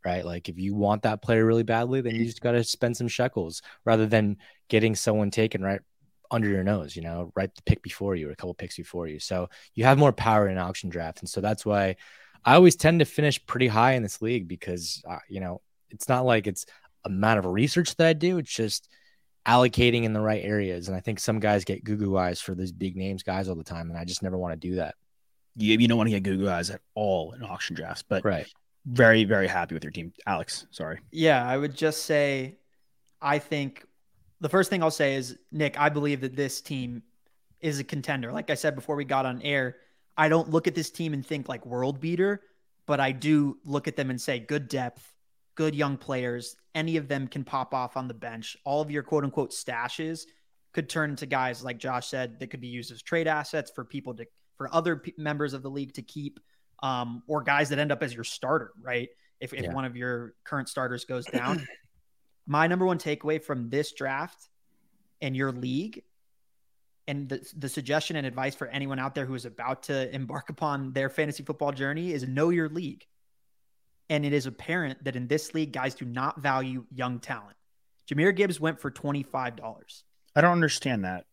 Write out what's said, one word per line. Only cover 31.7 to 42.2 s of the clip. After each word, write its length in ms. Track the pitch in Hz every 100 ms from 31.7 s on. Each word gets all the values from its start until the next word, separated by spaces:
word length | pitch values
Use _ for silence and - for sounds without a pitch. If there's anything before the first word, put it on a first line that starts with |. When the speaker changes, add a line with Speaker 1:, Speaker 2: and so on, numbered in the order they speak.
| 131
Speaker 3:
just 300 | 156 151 -
say, 500 | 147 143 135 131 175 _ _ _ _ _ _
I 180 | 143 147
think 460 | 147 151 139 - - _ _ _ _ _
the 80 | 160
first 220 | 190 185
thing 120 | 190
I'll 80 | 160
say 240 | 151 143
is, 240 | 135 123 - _
Nick, 260 | 151 147 143
I 120 | 147
believe 320 | 147 147 143
that 140 | 131 131
this 240 | 139 -
team 420 | - 135 123 120 - _ _ _ _ _
is 180 | 165 139
a 60 |
contender. 480 | 135 147 131 139 117
Like 180 | 123 -
I 40 |
said 200 | 147 156
before 220 | 131 - 147
we 80 |
got 220 | 135 135 131
on 140 | 123
air, 340 | 147 143 127 - _ _ _ -
I 120 | 156
don't 220 | 165 160
look 160 | 160 170
at 80 |
this 160 | 170 151
team 220 | - 165
and 120 | 143
think, 240 | 127 151 131
like, 180 | 131 127
world 340 | 123 127 139
beater, 420 | 160 175